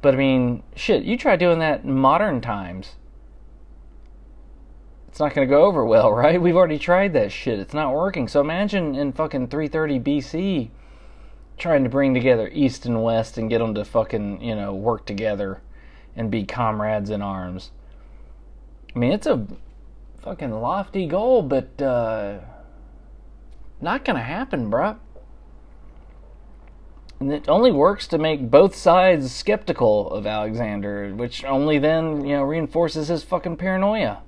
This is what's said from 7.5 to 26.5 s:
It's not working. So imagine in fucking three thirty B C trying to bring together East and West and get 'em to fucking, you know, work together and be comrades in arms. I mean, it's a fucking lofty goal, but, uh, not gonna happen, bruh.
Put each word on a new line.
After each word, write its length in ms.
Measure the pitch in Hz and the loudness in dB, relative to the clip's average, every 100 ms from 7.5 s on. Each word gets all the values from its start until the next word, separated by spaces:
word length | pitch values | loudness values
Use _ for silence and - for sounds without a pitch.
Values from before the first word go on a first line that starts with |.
| 107 | -4
It's 160 | 95 | -4
not 220 | 147 147 139 | -4 -2 -2
working. 320 | 190 185 120 | -2 -2 0
So 140 | 143 | 0
imagine 520 | 143 170 208 202 160 | 0 0 -2 -2 -2
in 180 | 135 143 | -4 -4
fucking 360 | 131 156 139 123 | -4 -4 -4 -4
three 200 | 143 151 | -4 -4
thirty 300 | 160 156 135 | -2 -2 -2
B 240 | 117 147 | 0 -2
C 480 | 123 160 196 175 113 - - - - - - - - - | -4 -4 -2 -2 -4 -12 -20 -20 -20 -20 -20 -20 -20 -10
trying 240 | 175 151 | 0 2
to 60 | 127 | 2
bring 240 | 139 135 | 2 2
together 360 | 127 123 120 107 | 2 4 2 2
East 320 | - 135 127 120 | 0 0 0 -4
and 180 | 117 | -2
West 340 | 113 113 110 - | 0 0 -2 -6
and 120 | 113 | -2
get 120 | 117 | 0
'em 140 | 113 107 | 0 -4
to 80 | |
fucking, 580 | 101 - 110 113 104 92 | -2 -2 -2 -4 -6 -8
you 140 | 113 107 | -6 -6
know, 180 | 101 | -6
work 320 | 98 107 110 - | -4 -2 -2 -6
together 560 | 101 110 101 98 95 - - - - - - | -4 -4 -2 -4 -8 -14 -20 -20 -20 -18 -8
and 160 | 113 | -4
be 140 | 110 98 | -4 -4
comrades 640 | - 113 107 107 107 101 | -4 -2 -2 -2 -2 -4
in 120 | 104 | -6
arms. 500 | 101 95 90 92 - - - - - - - - - - - - - 123 | -6 -6 -8 -12 -14 -20 -20 -20 -20 -20 -20 -20 -20 -20 -20 -20 -12 -4
I 40 | |
mean, 120 | 120 | -2
it's 160 | 202 311 | 0 0
a 180 | 156 104 - - - - - - - | -2 -2 -12 -18 -20 -20 -20 -20 -18
fucking 320 | - 180 135 | -14 -10 -8
lofty 540 | 107 120 190 190 196 170 | -6 -4 -4 -6 -6 -4
goal, 360 | 175 233 254 | -2 2 2
but, 400 | 147 135 127 - | 2 -2 -4 -6
uh, 580 | 139 123 113 110 101 101 - - - - - - - - - - - - - - | -2 0 -2 -4 -6 -10 -16 -20 -20 -20 -20 -20 -20 -20 -20 -20 -20 -18 -18 -10
not 240 | 160 247 - | -6 -4 -4
gonna 180 | 160 | -4
happen, 480 | 117 175 269 147 110 | -4 -8 -6 -6 -2
bruh. 260 | 113 185 214 - - - - - - - - - - - - - - - | 0 -2 -4 -18 -20 -20 -20 -20 -20 -20 -20 -20 -20 -20 -20 -20 -20 -20